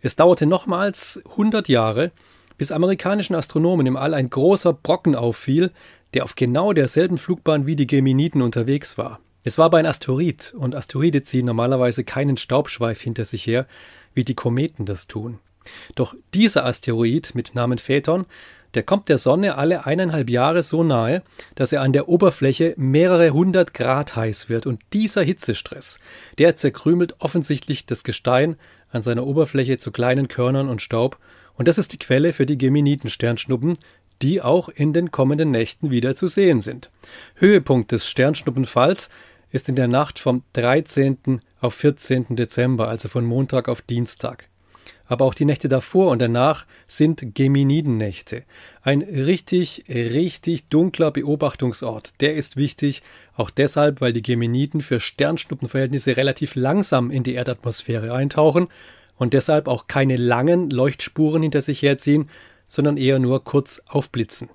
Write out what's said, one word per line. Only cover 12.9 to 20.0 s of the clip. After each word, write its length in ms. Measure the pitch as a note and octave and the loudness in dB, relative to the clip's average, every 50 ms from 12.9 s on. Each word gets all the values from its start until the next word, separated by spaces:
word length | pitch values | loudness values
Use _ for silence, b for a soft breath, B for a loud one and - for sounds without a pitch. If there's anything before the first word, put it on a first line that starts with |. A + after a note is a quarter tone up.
| A2+ - | -4 -6
hinter 240 | - A#2+ A2+ A#2 A2+ | -8 -8 -6 -6 -6
sich 240 | - - G#2+ - - | -6 -6 -8 -4 -2
her, 180 | A2+ A#2+ C3 B B B B B B B B B B | -2 -2 -2 B B B B B B B B B B
wie 80 | - B2+ | -4 -2
die 140 | A#2 B2+ | -2 -4
Kometen 500 | - - B2+ A#2 B2 C#3+ E3 _ _ A2+ | -4 -2 -2 0 0 -2 -2 _ _ -8
das 220 | F#2+ G2+ F2+ - _ | -6 -6 -8 -10 _
tun. 320 | - A2 G#2+ A#2 A#2+ G2+ _ _ _ _ B B B B B B B | -10 -10 -10 -10 -12 -14 _ _ _ _ B B B B B B B
Doch 180 | - C3 - - - - _ - | -4 -4 -4 -4 -16 -20 _ 0
dieser 340 | F3+ A3 A3 - - - | 2 2 4 4 2 0
Asteroid 640 | B2+ A#2 - - - A#2 A2+ A#2 A#2 A#2 E3 - - - | 0 -2 -4 -4 -4 -2 0 0 2 0 0 -4 -4 -8
mit 220 | B2 A#2 - - | -8 -8 -6 -4
Namen 220 | B2 A#2+ A#2+ B2 A#2 | -4 -2 -2 -2 -4
Phaethon, 480 | - - C3+ C#3+ C#3+ - D#3+ F#3 F#3+ B B B B B B B B B _ | -2 -2 -2 0 0 0 0 -2 -2 B B B B B B B B B _
der 100 | A2 A2+ | -4 -2
kommt 240 | - F#3 G3+ G3 - | 0 0 -2 2 2
der 100 | D#3+ C3 | 0 2
Sonne 380 | - C3+ C3+ E3+ G3+ G3+ D3 | 4 2 2 2 2 0 0
alle 300 | C3+ C#3 D#3+ E3 E3+ - | 0 0 0 0 0 0
eineinhalb 440 | C3+ D3 E3+ | -2 -2 0